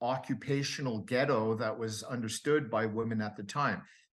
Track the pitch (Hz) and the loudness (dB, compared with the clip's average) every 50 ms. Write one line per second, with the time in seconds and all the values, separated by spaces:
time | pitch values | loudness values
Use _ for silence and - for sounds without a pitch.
0 | 123 120 131 131 - - 135 107 - 139 139 139 139 139 - - 143 131 117 110 | -2 0 0 0 -2 -4 -4 -4 -2 0 0 0 0 -2 -4 -4 -2 -2 -2 -2
1 | 90 - 123 123 139 135 131 110 110 110 113 110 123 110 107 113 113 113 107 107 | -2 0 2 4 4 4 4 4 4 2 2 0 0 -2 -2 -2 -4 -4 -4 -6
2 | - - 127 120 113 107 - - - 147 147 151 135 110 113 107 113 110 104 110 | -6 -6 -4 -4 -4 -4 -4 -2 2 4 4 4 4 2 0 0 2 2 0 0
3 | 113 113 113 110 107 107 - - 104 98 - 147 143 127 101 - - - - - | 0 0 0 0 -2 -2 -4 -6 -8 -4 -2 0 2 2 0 -2 -4 -10 -20 -20
4 | _ _ | _ _